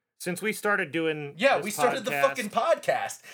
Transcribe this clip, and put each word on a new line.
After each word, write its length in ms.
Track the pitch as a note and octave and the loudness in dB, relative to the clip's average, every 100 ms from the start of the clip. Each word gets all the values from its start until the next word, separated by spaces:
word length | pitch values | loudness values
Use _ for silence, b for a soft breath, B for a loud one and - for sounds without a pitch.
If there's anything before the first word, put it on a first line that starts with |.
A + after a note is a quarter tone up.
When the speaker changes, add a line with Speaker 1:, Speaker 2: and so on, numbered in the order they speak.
| _ - | _ -12
Speaker 1:
Since 220 | - F3 | -6 -4
we 140 | G#3 | -4
started 380 | G#3 G#3 G3+ E3+ | -2 0 0 0
doing 420 | D#3+ D#3+ D3+ C#3+ D3+ | 0 0 -2 -4 0
Speaker 2:
Yeah, 200 | B3+ G#3 | 2 2
Speaker 1:
this 80 | |
Speaker 2:
we 60 | G#3 | 0
started 340 | G#3 B3 C4+ G#3 | 2 2 2 -2
the 40 | |
Speaker 1:
podcast 100 | C#3+ | 2
Speaker 2:
fucking 280 | C4+ - G#3 | 2 0 -2
podcast, 680 | G#3+ C#4 D#4+ - B2+ G2+ - B | 0 2 0 2 0 0 -8 B